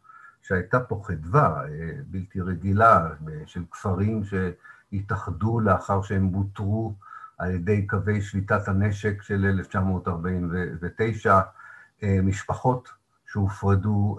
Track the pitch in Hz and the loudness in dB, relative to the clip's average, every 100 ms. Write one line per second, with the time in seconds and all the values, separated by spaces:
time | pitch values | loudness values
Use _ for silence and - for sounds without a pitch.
0 | - - - _ - 92 87 123 - 104 | -20 -20 -20 _ -2 -2 0 0 0 -6
1 | - 80 80 123 120 78 73 76 82 73 | -6 -8 0 4 4 2 -6 -8 -8 -10
2 | 69 92 92 95 90 87 95 98 113 101 | -10 -10 -8 -6 -4 -4 0 4 6 6
3 | 80 76 78 78 76 90 85 - 107 90 | 4 -4 -10 -10 -10 -10 -10 -6 -2 0
4 | 104 110 101 98 92 87 - - _ 101 | 0 0 -2 -2 -4 -6 -16 -20 _ -8
5 | 101 98 - 82 110 117 107 87 - 98 | -4 -6 -6 -4 0 2 2 2 2 0
6 | 95 98 95 95 98 - 101 110 113 101 | 0 0 2 0 -2 -4 -2 -2 -2 -8
7 | - - - - 92 90 85 104 101 104 | -14 -20 -18 -8 -4 -2 2 2 2 0
8 | 104 104 101 101 98 104 101 95 104 101 | 0 0 0 -2 0 0 2 2 2 0
9 | 107 98 - 101 98 98 - 101 95 90 | -2 -4 -2 0 2 2 0 0 0 0
10 | 90 85 87 92 90 90 90 80 85 - | -2 -4 -2 -2 -2 -2 -4 -6 -8 -2
11 | 113 110 110 95 95 - - - - _ | -2 0 4 4 4 -4 -20 -20 -20 _
12 | 101 98 95 98 - - 127 127 - - | 0 2 2 0 -4 0 0 0 -4 -20
13 | _ _ - 107 98 95 98 98 98 104 | _ _ -8 -2 -2 0 2 2 4 2
14 | 101 | 2